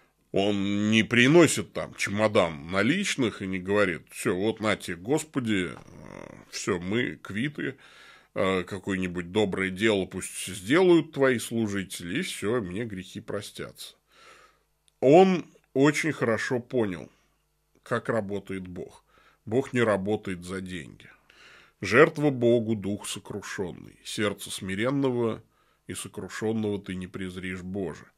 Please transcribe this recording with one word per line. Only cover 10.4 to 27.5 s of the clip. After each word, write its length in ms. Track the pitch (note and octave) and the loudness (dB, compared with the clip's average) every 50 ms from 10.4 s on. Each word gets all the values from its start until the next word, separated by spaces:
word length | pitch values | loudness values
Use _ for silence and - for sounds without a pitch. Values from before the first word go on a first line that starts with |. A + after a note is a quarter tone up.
| - | -10
сделают 680 | F#2+ F#2+ G#2 F2+ G#2 C#3+ F3+ F#3+ F3+ E3+ D#3+ D3 - - | -10 -10 -6 -2 2 4 6 6 8 6 6 4 2 0
твои 260 | C#3 C3+ C3 B2+ A2 | 2 2 2 2 0
служители, 800 | - - A#2 A2+ A2+ G#2 G2 G2 F#2 - - - F2 F2 G2 D#3+ | -2 -4 -2 -2 -2 -2 -2 -4 -6 -6 -10 -10 -8 -6 -4 -4
и 20 | |
все, 400 | F#3 F#3 - - G2 G2+ B2 B2 | -4 -6 -8 -6 -4 -2 -2 -2
мне 220 | G2 F2 F2+ G#2 B2 | -4 -4 -6 -6 -8
грехи 380 | A2+ G2 F#2 F2+ - - G#2 | -8 -8 -12 -12 -12 -14 -14
простятся». 760 | - - G#2 G2+ - - - - D2 A#1+ - - - - - _ _ _ _ _ - - - - - _ _ _ _ _ _ _ _ _ _ - | -10 -8 -8 -8 -8 -10 -12 -12 -14 -14 -14 -16 -18 -18 -20 _ _ _ _ _ -20 -20 -20 -20 -20 _ _ _ _ _ _ _ _ _ _ 2
Он 460 | - C3 D3+ F3+ F#3+ F#3+ F#3 D#3 - - _ _ _ _ - | 6 8 10 10 10 8 6 0 -2 -6 _ _ _ _ 2
очень 380 | C3 C#3 D3+ D3 - - D#3 | 4 4 4 4 2 -2 -4
хорошо 480 | C3+ - C3 A#2 A2 G#2 - - C3+ A#2 | -2 -2 0 0 0 0 -2 -2 -4 -4
понял, 500 | A2+ - C3 B2 A2 G2+ F2 D#2 A#1 - _ _ _ _ _ _ _ _ _ _ _ _ _ _ | -4 -2 -2 -2 0 -2 -4 -8 -12 -16 _ _ _ _ _ _ _ _ _ _ _ _ _ _
как 280 | - - B2 A#2 A2+ - | -8 -4 -4 -4 -2 -2
работает 580 | A#2+ A2+ G2+ G2 G2+ G2 F#2+ - G2 F#2+ F2+ | -2 -2 -2 -4 -6 -6 -6 -8 -8 -8 -8
Бог. 380 | F2+ F2 D2+ B1 - - - _ _ _ _ _ _ _ _ - | -10 -10 -12 -12 -14 -16 -20 _ _ _ _ _ _ _ _ -6
Бог 280 | G#2 A2 C3 - - B2+ | -2 0 0 0 0 2
не 80 | B2 | 2
работает 640 | A#2 A2 G2+ F#2+ F#2+ G#2 G#2+ G#2 - G2 F#2 F2 F2 | 4 4 2 2 2 0 -2 -2 -2 -6 -8 -8 -8
за 160 | F2+ F#2+ F#2+ | -8 -8 -8
деньги. 500 | F#2+ F2+ F#2 E2+ C#2 A1 G1+ - - - - _ _ _ - - - - - - - _ _ - | -8 -8 -10 -10 -12 -14 -18 -20 -20 -20 -20 _ _ _ -20 -20 -20 -20 -20 -20 -20 _ _ -8
«Жертва 520 | G#2 F#2 G#2+ C3 D#3 D#3+ - D3 D3 D3 | -2 4 6 6 6 6 4 2 0 0
Богу – 440 | C3 B2 A#2+ A#2 A#2+ A#2+ A2 A2 A2+ | 2 4 4 4 4 4 2 0 -2
дух 320 | G#2 F#2+ G2 G#2 - - | -2 -2 -4 -4 -4 -6
сокрушенный, 920 | - - G2+ - - - G2+ - - - - F#2+ E2 - - - - - _ - | -8 -10 -10 -10 -10 -12 -10 -10 -10 -8 -6 -6 -6 -8 -12 -16 -20 -20 _ -14
сердце 480 | - - A2 G#2 G2+ G2 - - - | -8 -4 -2 0 0 -2 -4 -10 -10
смиренного 920 | - - G#2 F#2+ F#2+ G2 A2+ B2+ C#3+ C#3 C#3 C3 B2 A#2+ A#2 A2 A2 A#2+ - _ _ _ _ _ _ _ _ | -10 -8 -6 -4 -2 -2 0 0 0 2 2 2 2 2 0 0 -2 -4 -10 _ _ _ _ _ _ _ _
и 60 | - G2 | -12 -12
сокрушенного 840 | - - G2 - G2+ F#2 F#2 - - A2 A2 A2+ A2 G#2+ G#2 G2+ F#2+ | -12 -12 -12 -12 -12 -12 -10 -8 -4 -2 -2 0 0 0 -2 -2 -4
ты 160 | F#2+ G2 F#2 | -6 -6 -8
не 120 | F#2 F#2 | -8 -8
презришь, 540 | F#2 - - F#2+ F#2 F2+ F#2 F2+ F#2+ | -8 -8 -8 -8 -8 -8 -8 -8 -8